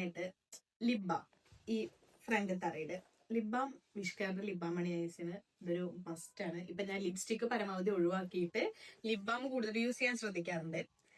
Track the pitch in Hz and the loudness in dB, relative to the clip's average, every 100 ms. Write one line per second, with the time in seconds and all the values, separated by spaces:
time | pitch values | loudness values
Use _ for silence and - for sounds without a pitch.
0 | 175 170 185 - _ - - _ 233 233 | 0 -2 -6 -6 _ -20 -20 _ 2 4
1 | 185 160 - _ _ - - 220 - - | 2 0 -2 _ _ -14 -2 0 0 -6
2 | - - - 214 202 185 185 156 156 180 | -20 -14 2 2 4 0 0 -2 -4 -6
3 | - _ - 226 214 247 269 - _ 202 | -8 _ 0 0 2 2 0 -4 _ -6
4 | 185 - 190 185 208 180 170 175 175 170 | -6 -2 -2 0 -2 -2 0 0 0 0
5 | 170 - 170 196 - _ 175 175 180 185 | -2 -4 -6 -6 -10 _ -2 0 0 -4
6 | 170 165 - - 175 170 180 185 196 196 | -8 -8 -8 -6 -4 -4 -6 -4 -2 0
7 | 185 185 - 226 233 233 196 190 190 196 | -2 -2 -2 0 0 0 0 0 2 4
8 | 170 190 185 185 175 226 427 - - - | 4 4 0 0 0 2 0 -2 -14 -6
9 | 220 214 202 240 262 262 220 220 233 240 | 0 0 2 0 2 0 2 2 2 2
10 | 254 240 220 180 175 170 160 160 - _ | 2 2 0 -2 0 -2 -2 -4 -4 _
11 | _ | _